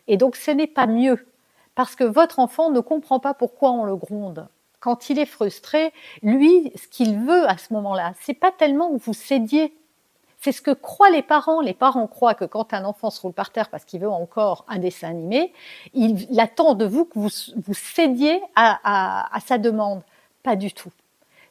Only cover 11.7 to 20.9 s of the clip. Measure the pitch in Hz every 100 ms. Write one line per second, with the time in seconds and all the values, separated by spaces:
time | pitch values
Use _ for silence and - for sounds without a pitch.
11.7 | - 262 254 220 - 240 214 180 214 220
12.7 | 202 190 208 220 - 185 180 196 - -
13.7 | 151 - 175 202 185 170 - 208 175 -
14.7 | 196 180 - 165 170 165 247 349 - -
15.7 | - - 262 226 202 208 240 226 - 320
16.7 | 214 214 240 339 220 208 - - 233 185
17.7 | 202 - - 320 247 294 349 392 - 226
18.7 | 202 - 202 190 196 - 220 - 247 233
19.7 | 214 208 190 - _ _ _ - 202 196
20.7 | - 180